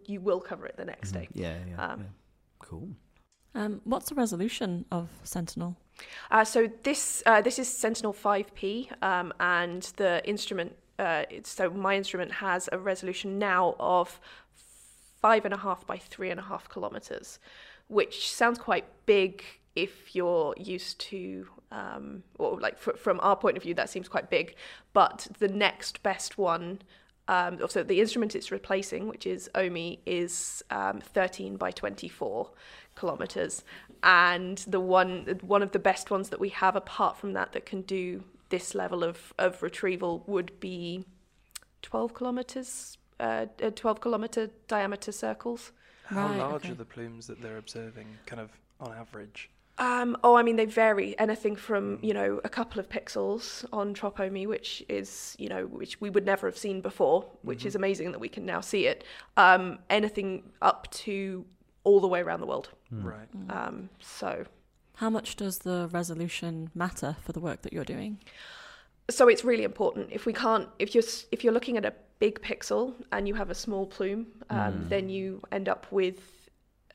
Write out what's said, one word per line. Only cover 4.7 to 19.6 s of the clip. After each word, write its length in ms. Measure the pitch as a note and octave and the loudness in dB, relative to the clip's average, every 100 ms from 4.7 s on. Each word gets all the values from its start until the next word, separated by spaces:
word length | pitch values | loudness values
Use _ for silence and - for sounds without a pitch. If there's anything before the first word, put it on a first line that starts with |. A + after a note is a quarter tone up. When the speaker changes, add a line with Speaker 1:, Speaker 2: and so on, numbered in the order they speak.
| F3 - | -4 -4
Speaker 3:
of 160 | F3 E3+ - | -6 -6 -12
Sentinel? 560 | - F3 E3+ - F3 F3 _ - - - - | -8 -6 -6 -4 -6 -8 _ -20 -18 -14 2
Speaker 1:
Uh, 140 | G#3+ | 4
so 240 | A3 A#3 A3+ A3+ | 6 4 2 2
this, 400 | C4+ C#4+ - - | -2 0 -2 2
uh, 160 | - G#3+ | 6 8
this 180 | G#3 B3+ | 6 2
is 80 | B3 | -4
Sentinel 460 | - A3 A3+ G#3+ | -2 -2 0 -2
five 420 | G3 G3+ G3+ G3+ | 0 2 2 0
P, 360 | - G3 A3 C4 - | -6 -4 -4 -6 -2
um, 320 | F#3+ F3+ F3 - | 0 2 0 0
and 420 | F3 F3 F3 F3+ - - | 2 2 0 -4 -8 0
the 240 | G3 E3+ - | 2 2 0
instrument, 480 | G3+ - F#3+ E3+ - _ - | -4 -4 -4 -4 -8 _ -2
uh, 260 | F#3 D#3 - | 0 0 -2
it's, 220 | - - | -8 -10
so 200 | - F#3 | 0 0
my 260 | F#3 F#3+ G3 | 2 2 2
instrument 340 | G3 F3+ F3+ | 0 -4 -4
has 340 | - G3 F3+ - | -4 0 0 0
a 80 | F#3 | -2
resolution 580 | G3 F#3 F#3 F#3 G3 G3 | -2 -2 -4 -4 -4 -2
now 360 | G3+ F#3 F3+ - | 2 4 4 2
of 400 | - F3+ F3 - - - - _ - - - - - _ | 4 4 2 -4 -20 -20 -20 _ -20 -20 -20 -20 -20 _
five 240 | G#3+ A3 | 6 6
and 80 | G3+ | 4
a 20 | G3+ | -4
half 280 | G3+ F3+ - | -4 -4 -6
by 100 | F3+ | -10
three 320 | - - F#3 | -10 -8 -6
and 80 | F3+ | -6
a 60 | |
half 240 | G3 F#3+ - | -8 -10 -10
kilometers, 720 | G3 G3+ - - - - - - - - - - | -8 -8 -8 -10 -10 -12 -20 -20 -20 -20 -20 0
which 420 | G#3 - - - | 2 2 0 -4
sounds 260 | - A#3+ A#3+ | 2 2 2
quite 260 | - D#3 - - - | 0 0 -2 -2 6
big 380 | G3+ F#3+ F#3 - - | 6 6 0 -16 -20